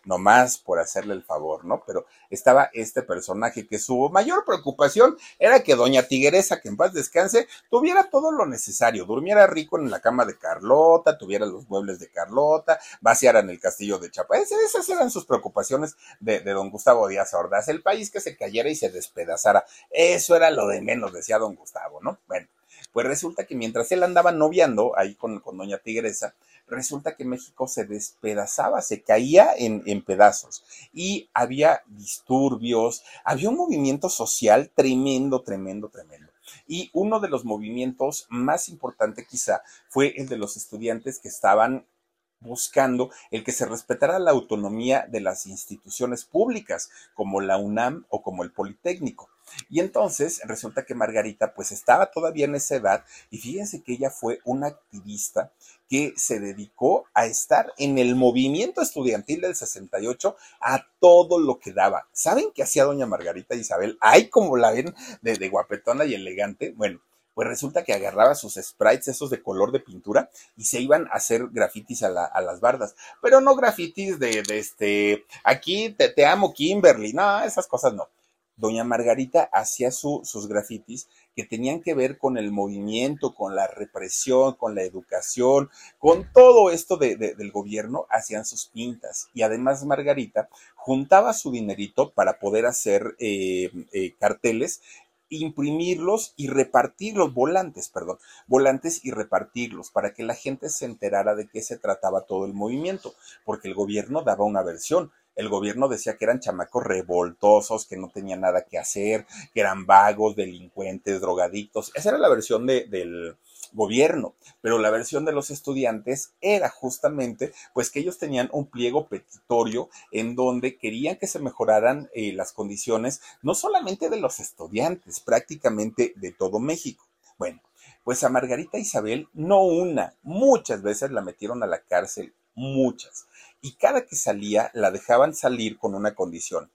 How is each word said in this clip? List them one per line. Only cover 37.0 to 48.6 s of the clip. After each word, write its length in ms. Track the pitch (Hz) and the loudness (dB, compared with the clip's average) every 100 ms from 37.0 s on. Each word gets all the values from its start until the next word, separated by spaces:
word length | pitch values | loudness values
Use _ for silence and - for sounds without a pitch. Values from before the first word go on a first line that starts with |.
| 208 220 | 0 -2
de 80 | 196 | -2
los 160 | 135 | -4
movimientos 840 | 123 107 107 120 127 127 135 - - | -4 -6 -6 -6 -6 -2 -4 -4 -8
más 400 | 120 127 165 - | -4 -2 -2 -4
importantes 580 | 165 123 - 107 107 - | -10 -12 -4 -4 -4 -12
quizá 340 | 123 - 92 - - _ | -6 -2 -2 -4 -20 _
fue 260 | 135 143 135 | 0 0 0
el 120 | 135 | -8
de 100 | 117 | -8
los 180 | 104 107 | -8 -10
estudiantes 640 | - 107 113 113 135 127 | -14 -8 -6 -6 -8 -12
que 80 | 127 | -14
estaban 580 | - 101 120 117 131 - _ _ _ _ _ | -2 2 4 4 -2 -10 _ _ _ _ _
buscando 720 | 120 123 - 139 131 123 127 - - | -14 -10 -4 0 0 0 -4 -8 -12
el 140 | 113 | -8
que 80 | 110 | -6
se 140 | 120 113 | -4 -4
respetara 520 | 113 - 120 143 185 | -6 -6 -2 0 2
la 120 | 175 | 2
autonomía 760 | 135 - 107 101 110 123 131 - | 2 0 -6 -4 -4 -2 -2 -2
de 140 | 110 | -6
las 260 | 95 92 95 | -6 -6 -10
instituciones 800 | 92 - 98 95 - 123 151 | -16 -16 -18 -16 -8 -6 -6
públicas, 640 | - 170 233 220 - 85 - - - | -4 0 0 -2 -8 -10 -10 -18 -18
como 260 | - 98 95 | -10 -4 -2
la 160 | 98 95 | 0 0
unam 480 | 101 107 123 165 - | -2 -2 -2 -4 -8
o 140 | 107 | -10
como 200 | 101 92 | -8 -10
el 80 | 87 | -8
Politécnico. 800 | - | -8